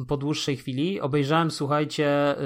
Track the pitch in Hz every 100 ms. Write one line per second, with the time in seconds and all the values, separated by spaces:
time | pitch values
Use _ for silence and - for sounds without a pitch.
0 | 127 143 139 151 - 131 - 131 165 196
1 | 143 147 139 160 165 151 143 147 151 -
2 | 147 143 143 143